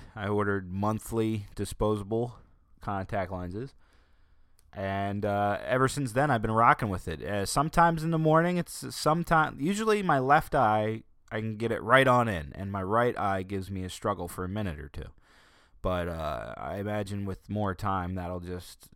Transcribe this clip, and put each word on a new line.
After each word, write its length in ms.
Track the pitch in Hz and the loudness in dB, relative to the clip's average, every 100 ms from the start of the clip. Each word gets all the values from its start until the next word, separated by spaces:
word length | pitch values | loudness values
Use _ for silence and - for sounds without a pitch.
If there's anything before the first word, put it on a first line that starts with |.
| - 113 | -10 -8
I 120 | 101 | -2
ordered 460 | 104 101 98 92 | 0 0 -2 -2
monthly 720 | 95 104 110 - 113 113 110 101 | -2 -2 -2 -2 -2 0 -2 -6
disposable 840 | - 98 - 107 107 98 113 123 - - - _ - | -8 -6 0 0 0 -2 -2 -4 -8 -20 -20 _ -12
contact 500 | - 98 95 104 90 | -6 -6 -4 -4 -4
lenses. 440 | 92 90 98 135 - _ _ _ _ _ _ - _ _ | -6 -8 -8 -10 -14 _ _ _ _ _ _ -20 _ _
And, 500 | - 98 98 98 101 | -6 -4 -2 -2 -2
uh, 360 | 104 101 101 101 | 0 2 0 0
ever 240 | - 127 131 | 0 2 2
since 260 | - 131 | 0 -2
then, 180 | 117 147 | 0 2
I've 100 | 117 | 2
been 100 | 110 | 2
rocking 380 | 110 120 147 110 | 4 6 6 2
with 180 | 90 - | -4 -6
it. 140 | 78 | -8
Uh, 240 | 78 104 95 | -4 -2 -2
sometimes 580 | - 156 - 170 165 | 0 2 4 4 4
in 60 | 160 | 0
the 80 | 160 | 2
morning, 400 | 160 160 175 180 | 4 4 4 0
it's 380 | 165 - 127 - | -4 -8 -10 -2
sometime-, 640 | 151 165 165 160 151 - | 0 2 4 4 2 0
usually 420 | 147 202 220 214 | -2 0 2 2
my 160 | 185 143 | 4 2
left 380 | 131 151 - 151 | 6 4 4 4
eye, 480 | 113 107 107 110 - _ - | 4 4 2 -2 -8 _ -10
I 60 | 110 | -6
can 160 | 110 107 | -4 -2
get 160 | 113 | -2
it 100 | 113 | -2
right 260 | 107 131 131 | 6 8 8
on 200 | 123 113 | 6 4
in, 240 | 90 71 - | 0 -4 -8
and 180 | 98 | -6
my 100 | 101 | -4
right 340 | 95 113 123 - | 0 2 2 0
eye 260 | 98 98 | 0 -2
gives 280 | 95 98 90 | -4 -6 -6
me 140 | 98 92 | -8 -8
a 40 | |
struggle 380 | - 110 95 90 | -6 -4 -4 -6
for 160 | - | -6
a 60 | 90 | -6
minute 300 | 104 101 73 | -4 -6 -6
or 100 | 71 | -10
two. 220 | - 69 - _ _ _ _ _ - | -12 -14 -16 _ _ _ _ _ -6
But, 280 | 92 90 87 | -2 -2 -2
uh, 440 | 82 76 62 55 - | -4 -6 -6 -8 -10
I 200 | 67 95 | -8 -6
imagine 480 | 101 104 101 101 98 | -4 -4 -4 -6 -6
with 240 | 92 - | -8 -6
more 240 | 104 101 | -4 -2
time, 420 | 92 101 95 90 95 | -2 -2 -2 -2 -4
that'll 260 | 87 90 | -6 -8
just, 480 | 87 90 - - - | -8 -10 -12 -20 -20